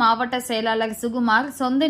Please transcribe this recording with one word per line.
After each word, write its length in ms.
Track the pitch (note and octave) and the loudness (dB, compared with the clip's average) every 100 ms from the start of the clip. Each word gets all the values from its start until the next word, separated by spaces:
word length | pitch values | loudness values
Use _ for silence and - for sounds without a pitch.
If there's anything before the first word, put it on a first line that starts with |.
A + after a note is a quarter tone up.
மாவட்ட 360 | A3+ A#3 B3 B3+ A#3+ | 2 2 0 -4 -4
செயலாளர் 480 | A3+ A3+ A3+ A3+ G#3+ | -2 0 0 -2 -4
சுகுமார் 480 | A#3 B3 A#3 A3 C#4+ - | -4 -2 2 2 0 -4
சொந்த 240 | B3+ C4+ D#4 | -2 2 2